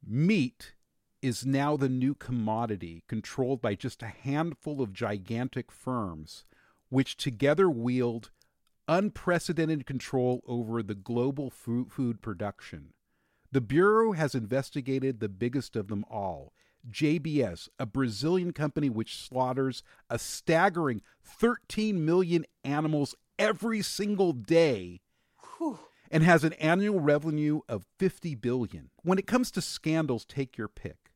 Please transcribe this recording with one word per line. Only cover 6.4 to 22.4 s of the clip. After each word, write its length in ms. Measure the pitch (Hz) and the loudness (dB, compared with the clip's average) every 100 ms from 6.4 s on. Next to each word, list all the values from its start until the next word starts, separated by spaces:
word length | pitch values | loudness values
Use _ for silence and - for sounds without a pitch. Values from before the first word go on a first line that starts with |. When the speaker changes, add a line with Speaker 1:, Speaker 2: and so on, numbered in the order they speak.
| - _ _ _ _ | -20 _ _ _ _
Speaker 1:
which 300 | 127 135 - | 0 0 -2
together 500 | - 113 139 151 190 | -6 0 2 6 4
wield 640 | 127 117 127 120 117 - _ _ _ _ _ - | 4 0 0 0 -2 -10 _ _ _ _ _ 0
unprecedented 960 | 165 202 - - 175 - 165 160 160 131 | 2 2 -2 0 0 0 -2 0 0 -4
control 560 | 131 - 135 123 123 | -8 -2 0 2 0
over 380 | - 120 113 113 | -4 -6 -2 -4
the 140 | 101 104 | -4 -6
global 520 | 95 120 123 139 139 | -4 0 0 -2 -8
fu-, 360 | - - 117 127 | -10 -4 -4 -4
food 320 | - 127 113 | -4 -4 -2
production. 680 | - 95 101 - - 80 73 _ _ _ _ _ _ | -8 -6 -6 -8 -14 -16 -16 _ _ _ _ _ _
The 80 | 131 | -2
Bureau 500 | 113 135 190 214 226 | 0 4 6 6 4
has 240 | 180 151 | 2 0
investigated 880 | 135 107 127 135 - 123 135 135 120 | -2 -2 -2 -2 -8 -4 -2 -2 -4
the 80 | 107 | -6
biggest 480 | 95 120 131 120 117 | -4 -2 -2 -4 -6
of 100 | 98 | -4
them 180 | 104 - | -6 -6
all, 420 | 110 98 80 - _ _ _ 131 | -6 -6 -8 -12 _ _ _ -16
J 280 | 110 151 165 | -2 2 2
B 220 | 151 147 | 0 0
S, 280 | 113 85 - _ | 0 -2 -14 _
a 80 | 123 | -6
Brazilian 680 | 135 131 101 147 185 175 | 0 0 0 0 2 0
company 380 | - 147 147 147 | -2 -2 0 0
which 260 | 110 113 - | 0 -4 -8
slaughters 680 | - 127 127 127 135 123 - - _ | -8 0 0 2 -2 -2 -12 -20 _
a 80 | 120 | -6
staggering 840 | - - - 160 190 175 151 113 - _ | -6 -10 2 4 4 2 -2 -2 -8 _
thirteen 840 | - - 233 233 _ - 214 196 | -20 0 2 2 _ -2 0 2
million 400 | 156 180 185 170 | 2 2 4 0